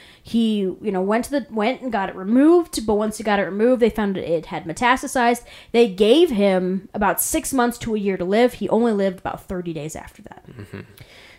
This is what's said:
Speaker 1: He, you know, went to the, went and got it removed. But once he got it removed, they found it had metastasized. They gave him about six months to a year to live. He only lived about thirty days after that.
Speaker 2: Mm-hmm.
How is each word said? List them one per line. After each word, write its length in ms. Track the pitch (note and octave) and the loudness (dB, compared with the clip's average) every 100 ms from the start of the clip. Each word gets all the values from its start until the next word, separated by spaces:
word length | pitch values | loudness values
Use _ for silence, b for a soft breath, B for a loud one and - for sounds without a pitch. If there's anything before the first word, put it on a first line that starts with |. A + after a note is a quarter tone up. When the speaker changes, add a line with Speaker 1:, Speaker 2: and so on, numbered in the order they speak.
| b b | b b
Speaker 1:
He, 380 | - A3+ A3+ G#3 | -6 0 0 0
you 320 | F#3+ - G#3 | -2 -4 -4
know, 100 | F#3+ | -2
went 220 | F#3+ A3 B3 | -2 -2 -2
to 60 | |
the, 160 | C#4+ A3 | -4 -4
went 300 | A3 G#3 C4 | -2 -2 -2
and 80 | B3+ | -4
got 200 | A3 F#3+ | -4 -4
it 60 | - | -6
removed. 680 | F#3+ B3 D4 F4 E4 - A3 | 0 4 6 6 2 -4 -2
But 100 | G#3 | 0
once 220 | A3 G#3+ | -2 -4
he 60 | |
got 160 | A3 G3+ | -2 0
it 40 | |
removed, 380 | F3+ G3 A#3 B3+ | 0 0 2 4
they 80 | A3+ | 2
found 280 | G#3+ G3+ F#3+ | 2 -2 -2
it 300 | - E3 - | -2 -4 -4
had 180 | E3 D#3+ | -10 -10
metastasized. 800 | - A#3+ C4 C#4 C4+ A#3+ A#3+ B B B | -2 2 2 0 0 0 0 B B B
They 160 | A#3 A#3 | 2 2
gave 440 | F#3 G#3 C#4+ F4 | 4 4 6 4
him 580 | G#3 G3+ F#3 F#3 F#3+ - | 4 2 2 0 -4 -6
about 280 | - G3+ E3+ | -2 -2 0
six 320 | - D#4 - | -2 -4 -2
months 240 | C4+ A#3+ A3+ | 0 0 -2
to 160 | A#3+ G#3+ | -4 -2
a 20 | |
year 200 | G3+ F#3 | -2 -2
to 80 | F3+ | 0
live. 300 | G#3 A#3+ - | 2 2 0
He 120 | D#4+ | -2
only 240 | G#3+ A#3+ | 0 2
lived 280 | G#3 G3 F#3 | 0 -2 -4
about 240 | - - - | -8 -10 -8
thirty 240 | F#3 F3 | -8 -8
days 240 | D#3+ D3+ - | -8 -10 -12
after 260 | - - | -16 -20
that. 220 | - - - | -20 -20 -20
Speaker 2:
Mm-hmm. 300 | B2 G2 G2 - - B B B | -20 -16 -16 -18 -20 B B B